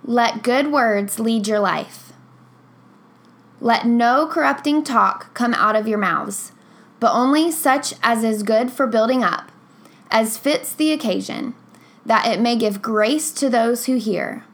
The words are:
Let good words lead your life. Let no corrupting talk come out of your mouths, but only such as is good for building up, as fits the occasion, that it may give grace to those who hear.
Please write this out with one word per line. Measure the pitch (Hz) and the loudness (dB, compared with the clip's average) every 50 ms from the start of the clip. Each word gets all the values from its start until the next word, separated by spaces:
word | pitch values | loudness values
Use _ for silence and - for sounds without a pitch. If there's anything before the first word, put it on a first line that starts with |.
| - | -4
Let | 247 233 240 233 214 147 220 - | 0 0 2 2 0 -2 -2 -2
good | 247 240 262 285 302 | 0 0 2 0 0
words | 294 285 240 226 214 202 202 202 - - | 2 2 2 2 2 0 -2 -4 -6 -4
lead | 226 226 226 226 202 | -2 0 0 0 0
your | 208 214 208 | 0 0 0
life. | 202 185 165 156 - - - - - - - - - - - - - - - _ _ - - _ _ - - _ _ _ _ _ _ - - _ _ - - - | 0 0 -2 -4 -6 -10 -14 -20 -20 -20 -20 -20 -20 -20 -20 -20 -20 -20 -20 _ _ -20 -20 _ _ -20 -20 _ _ _ _ _ _ -20 -20 _ _ -20 -16 -4
Let | - 233 233 - - | 0 0 0 2 2
no | 240 233 233 233 233 247 277 320 | 0 2 2 4 4 4 2 0
corrupting | 311 - 339 294 269 277 277 - 302 294 302 302 | 0 0 0 0 0 0 0 -2 0 0 0 0
talk | 294 254 220 196 190 - - - - - | 0 2 2 2 2 0 -4 -12 -16 -6
come | - 240 240 233 | -2 -2 0 2
out | - - 214 214 | 2 2 2 2
of | 220 214 | 0 0
your | 226 214 | 0 -2
mouths, | 208 202 180 165 147 - - 196 - - - - _ - - - - - - - _ | 0 0 0 0 -2 -4 -6 -8 -10 -12 -12 -18 _ -20 -20 -20 -20 -20 -20 -8 _
but | 226 - | 0 2
only | - 240 247 262 285 311 320 339 | 4 4 4 4 4 4 2 2
such | 311 - - 285 262 285 285 - - - - | 0 0 0 2 0 2 -2 -6 -6 -2 0
as | 233 233 220 226 | 0 0 2 0
is | 226 220 214 208 | 0 0 0 0
good | 208 220 220 247 247 | 2 2 2 0 -2
for | - - 277 | -2 -2 -2
building | 233 220 220 220 226 254 254 233 | 0 2 0 2 2 2 0 0
up, | 180 - - - - - - - _ - - - - - - - - | 0 -2 -4 -8 -12 -20 -20 -20 _ -20 -20 -20 -20 -20 -20 -6 0
as | - 226 226 220 - | 0 0 0 0 -4
fits | - - 277 302 - - - - | -4 -2 0 0 0 -2 -8 -2
the | - 311 311 311 | 0 0 0 0
occasion, | 311 311 220 185 190 196 - - - - - 247 - - - - - - - - - _ | 0 -2 -2 -2 -4 -4 -6 -8 -8 -8 -10 -10 -14 -20 -20 -20 -20 -20 -20 -20 -20 _
that | - 226 214 - | 0 2 2 2
it | 233 220 - | 0 0 2
may | 233 240 240 | 0 0 2
give | 226 233 214 202 196 - | 0 0 -2 -2 -4 -6
grace | 233 220 214 214 220 294 311 302 - - | -2 0 0 2 2 0 -2 -4 -6 -4
to | - 285 269 | -2 -2 0
those | 233 240 226 233 247 233 - | 2 2 2 2 0 -2 -2
who | - 254 | -2 -2
hear. | 247 208 220 190 165 135 - - 240 - _ | 0 0 -2 -4 -2 -4 -6 -8 -12 -14 _